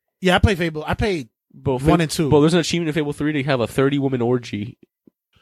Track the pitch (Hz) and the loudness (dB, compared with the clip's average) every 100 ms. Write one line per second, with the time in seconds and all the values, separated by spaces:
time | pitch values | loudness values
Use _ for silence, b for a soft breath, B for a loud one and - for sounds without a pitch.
0 | _ _ 185 185 226 185 175 156 147 180 | _ _ 0 2 2 2 -2 -4 -6 -4
1 | 226 180 120 _ _ - 135 127 143 170 | -2 -4 -6 _ _ -10 -4 -2 2 2
2 | 160 - 151 147 151 170 151 170 165 156 | 2 -2 2 4 6 4 0 -2 -2 -2
3 | 147 143 147 151 135 135 107 - 135 143 | -4 -4 -4 -2 -2 0 0 0 2 2
4 | 135 131 117 123 120 104 117 - _ _ | 0 0 0 0 -2 -8 -8 -12 _ _
5 | _ _ _ _ | _ _ _ _